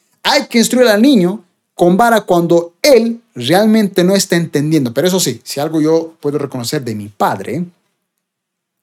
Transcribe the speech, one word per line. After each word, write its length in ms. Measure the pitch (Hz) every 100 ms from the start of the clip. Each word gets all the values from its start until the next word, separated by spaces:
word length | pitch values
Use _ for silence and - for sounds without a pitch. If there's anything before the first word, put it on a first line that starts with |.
| _ _
hay 240 | 190 277 240
que 120 | 233
instruir 280 | 220 247 240
al 140 | 208
niño 420 | 262 254 175 214 _ _ _ -
con 220 | 175 190
vara 240 | 233 226
cuando 520 | 208 175 170 170 170 _
él 400 | 302 247 226 233 _ -
realmente 720 | 120 175 220 220 202 180 175
no 100 | 196
está 220 | - 175
entendiendo. 560 | 165 147 151 160 123
Pero 140 | 117 175
eso 120 | 185
sí, 220 | 147 113
si 160 | - -
algo 220 | 151 160
yo 340 | 151 160 165 -
puedo 160 | 147 147
reconocer 460 | 139 127 117 151
de 120 | 123 107
mi 140 | 101
padre, 560 | - 151 107 - 127 175 _ _ _ _ _ _ _ _ _ _ _